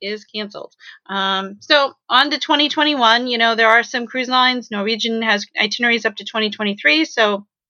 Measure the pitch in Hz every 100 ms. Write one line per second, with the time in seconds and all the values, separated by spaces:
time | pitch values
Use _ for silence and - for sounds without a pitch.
0 | 196 208 208 214 202 208 - _ - -
1 | - 196 190 190 190 202 - 294 269 -
2 | - 247 285 277 - 285 294 311 294 285
3 | 226 233 254 240 226 226 226 233 233 254
4 | 233 254 247 254 254 247 214 208 202 226
5 | 233 226 226 208 208 - 214 208 240 233
6 | 226 208 202 226 214 208 208 202 294 302
7 | 311 - 214 202 202 _